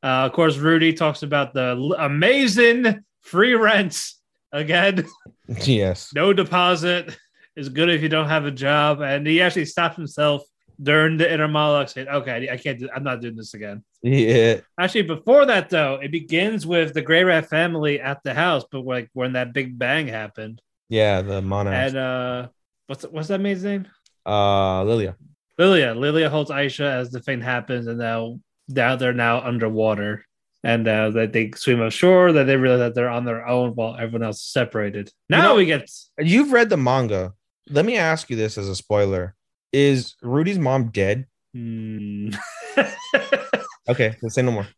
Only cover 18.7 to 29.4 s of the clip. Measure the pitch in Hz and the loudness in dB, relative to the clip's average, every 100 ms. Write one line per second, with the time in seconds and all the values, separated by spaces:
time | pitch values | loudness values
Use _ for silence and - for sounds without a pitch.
18.7 | 135 127 127 117 131 127 127 123 131 131 | -12 -6 -8 -8 -6 -4 -4 -4 -6 -6
19.7 | 123 123 151 143 110 107 - 110 113 _ | -6 -2 -2 -4 -8 -12 -12 -14 -16 _
20.7 | _ _ 110 107 95 98 98 95 98 101 | _ _ 2 4 2 -2 -4 -4 -2 -2
21.7 | 95 135 131 131 127 123 123 123 _ _ | -2 -2 -4 -6 -4 -6 -8 -10 _ _
22.7 | _ _ 135 - 160 156 196 202 190 202 | _ _ -14 -12 -10 -4 -2 -2 -2 -4
23.7 | 202 190 _ _ _ - 104 101 98 95 | -6 -8 _ _ _ -4 0 2 2 2
24.7 | 95 98 117 95 87 - _ _ - 180 | 0 0 0 -2 -8 -20 _ _ 0 4
25.7 | 185 131 117 143 156 156 151 143 139 143 | 4 2 -2 0 0 0 0 -4 -2 -4
26.7 | 127 143 127 123 123 131 127 120 123 107 | -2 -2 -2 -6 -8 -6 -6 -4 -6 -4
27.7 | 123 117 117 117 113 113 120 _ _ - | -8 -6 -6 -4 -4 -6 -12 _ _ -6
28.7 | 135 120 127 127 123 117 120 | 0 0 2 -2 0 0 0